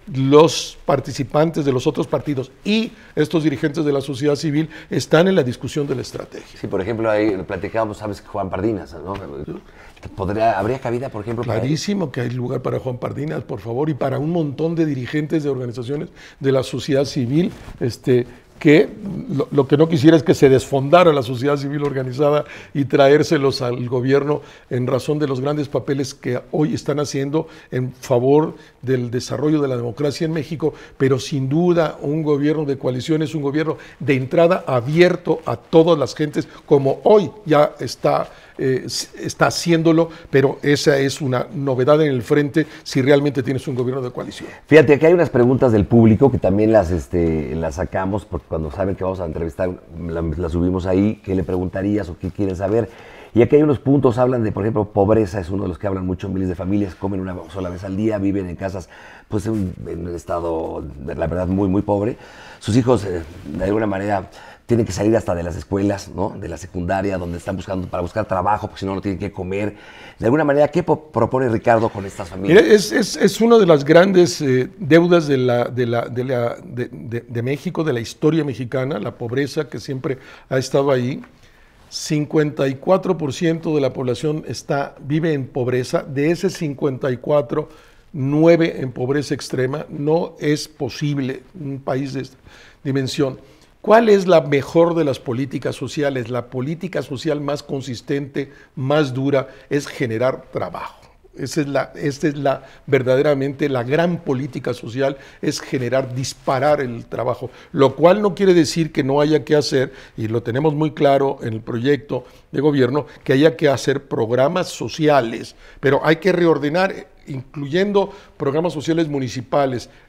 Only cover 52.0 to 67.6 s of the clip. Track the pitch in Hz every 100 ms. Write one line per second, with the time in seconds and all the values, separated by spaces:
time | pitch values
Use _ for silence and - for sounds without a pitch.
52 | 87 82 95 - 98 90 95 113 110 -
53 | - - - - 123 147 151 131 131 143
54 | 127 113 127 123 107 101 104 110 101 104
55 | 98 110 101 101 87 98 98 82 101 95
56 | 92 90 98 92 92 90 90 101 98 -
57 | 98 98 92 90 - 98 90 87 98 95
58 | 110 107 98 98 92 82 95 92 82 -
59 | - - _ 107 104 110 92 - - 82
60 | 87 85 - 87 85 80 85 82 76 69
61 | 71 73 80 87 90 95 98 95 101 101
62 | 107 - - - - - - 117 120 117
63 | 98 87 76 - - 80 95 107 107 95
64 | 101 98 90 - - - - 117 104 87
65 | 104 110 98 87 85 82 - 98 101 98
66 | - 87 101 - 90 80 90 92 87 95
67 | 98 95 87 85 - 92